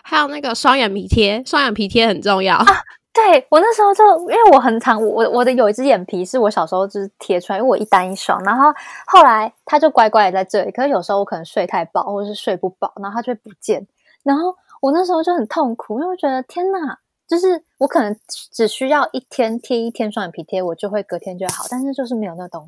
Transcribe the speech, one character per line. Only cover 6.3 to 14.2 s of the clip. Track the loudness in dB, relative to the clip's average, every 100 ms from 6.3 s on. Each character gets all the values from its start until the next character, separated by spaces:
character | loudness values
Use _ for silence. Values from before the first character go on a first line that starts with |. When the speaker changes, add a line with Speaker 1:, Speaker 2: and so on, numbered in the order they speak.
| 0
Speaker 2:
我 | 0
小 | 0 -2
时 |
候 | -2 -4
就 | -6
是 | -10 -10
贴 | -4 -4
出 | -2
来， | -2
因 |
为 | 0
我 | 0
一 | 2
单 | 0 0
一 | -6
双， | -4 -2
然 | 0 2
后 | 2 2 -8 -16 4
后 | 6
来 | 8 6 0 -8 -2
它 | 2
就 | 4
乖 | 4 4
乖 | 4 2
的 | 0
在 |
这 | -2 -2
里， | -2
可 | -4
是 | -2
有 | -2
时 | -2
候 | -2
我 | -2
可 | -6
能 | -6
睡 | -6 -4
太 | -4 -4
饱， | -4 -4
或 | -6
者 | -8
是 |
睡 | -8 -6 -4
不 | -6
饱， | -6 -10 -8
然 | -10
后 | -8
它 |
就 | -8
会 | -10
不 | -12 -10
见， | -6 -4 -6 _ _ _